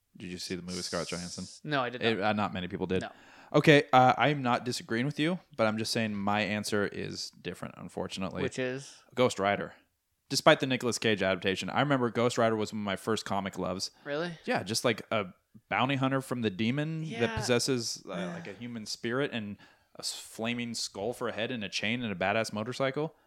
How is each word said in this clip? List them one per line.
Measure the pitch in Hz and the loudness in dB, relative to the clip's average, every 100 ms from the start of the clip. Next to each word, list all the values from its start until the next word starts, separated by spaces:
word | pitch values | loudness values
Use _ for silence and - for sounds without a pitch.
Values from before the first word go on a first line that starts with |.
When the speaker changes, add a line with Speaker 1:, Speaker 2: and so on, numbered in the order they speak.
| _ - | _ -14
Speaker 1:
Did | 92 | -10
you | 90 | -8
see | - 90 | -6 -8
the | |
movie | 87 90 | -6 -6
Scarlett | 90 87 80 | -4 -4 -2
Johansson? | 87 87 - | -6 -6 -10
Speaker 2:
S-, | 95 - | -12 -12
no, | 151 143 | -4 -2
I | 120 | -2
did | 123 | 0
Speaker 1:
It, | 113 101 | 0 2
Speaker 2:
not. | 107 | 2
Speaker 1:
uh, | |
not | 107 98 | 2 0
many | 92 90 | -2 -6
people | 87 90 | -4 0
did. | 92 | 0
Speaker 2:
No. | 104 - - - - | -2 -10 -20 -20 0
Speaker 1:
Okay, | 151 160 143 - | 4 8 8 8
uh, | 131 127 - | 6 8 6
I'm | 131 147 | 2 2
not | 127 120 | 0 0
disagreeing | 120 120 87 113 139 | -2 -6 -2 -2 -2
with | 147 | 0
you, | 156 180 - - | -2 -2 -6 0
but | 110 | 0
I'm | 110 | 0
just | 113 | -2
saying | 120 110 104 | 0 0 0
my | 101 104 | 2 2
answer | 98 107 101 104 101 | 2 0 0 2 0
is | - 101 92 - | -2 -6 -6 -10
different, | - - 90 - - | -8 -8 -8 -10 -12
unfortunately. | 92 - 92 - 92 92 | -10 -8 -6 -4 -6 -4
Speaker 2:
Which | - - | -4 -2
is? | 127 131 135 - _ 120 | -4 -6 -10 -20 _ 2
Speaker 1:
Ghost | 123 - | 2 4
Rider. | 98 95 82 - _ _ _ _ - | 2 2 -2 -12 _ _ _ _ -4
Despite | 139 165 151 | 4 6 6
the | 135 | 4
Nicolas | 123 123 - | 0 0 0
Cage | 113 101 | 2 4
adaptation, | 95 92 98 95 92 | 2 2 0 0 0
I | 113 | 2
remember | 147 135 120 | 4 4 2
Ghost | 117 120 123 | 2 2 4
Rider | 113 110 | 4 4
was | 107 | -2
one | 110 | -2
of | 104 | -2
my | 95 | -2
first | - 107 - | 0 -2 0
comic | 98 95 - | -2 -2 -2
loves. | 90 95 - - | -2 -2 -6 -8
Speaker 2:
Really? | 147 147 170 160 - | -6 -4 -4 -6 -2
Speaker 1:
Yeah, | 226 | -2
just, | 95 113 127 | 0 0 0
like, | 110 - | 0 0
a | 110 95 - _ - - | -2 -2 -8 _ -18 -4
bounty | 98 131 139 | 0 2 2
hunter | 135 135 | 2 0
from | - 123 | -2 -2
the | 110 | -2
demon | 92 113 143 151 160 | 0 0 0 -2 -4
that | 160 | -4
Speaker 2:
Yeah. | - 117 - | 0 0 0
Speaker 1:
possesses, | - 120 139 127 113 - - | 2 2 2 -2 -2 -8 -8
uh, | |
Speaker 2:
Yeah. | 92 90 85 | -6 -6 -8
Speaker 1:
like, | 87 | -12
a | |
human | 98 120 117 104 | -12 -10 -10 -10
spirit | - 117 127 143 | -6 -2 0 -2
and | 120 104 98 - _ _ - | -4 -6 -10 -16 _ _ -10
a | |
s-, | - | -8
flaming | - - - 113 120 120 113 | -8 -10 -4 -2 -2 -4 -6
skull | - 101 110 | -6 -4 -4
for | 120 120 | -2 -4
a | |
head | 101 120 | -2 -4
and | 123 | -4
a | 98 | -4
chain | - 104 123 | -2 -2 0
and | 117 | -2
a | 90 | 0
badass | 95 110 110 | 2 2 0
motorcycle. | 104 113 127 135 143 156 - | -2 -4 -2 -2 0 -4 -6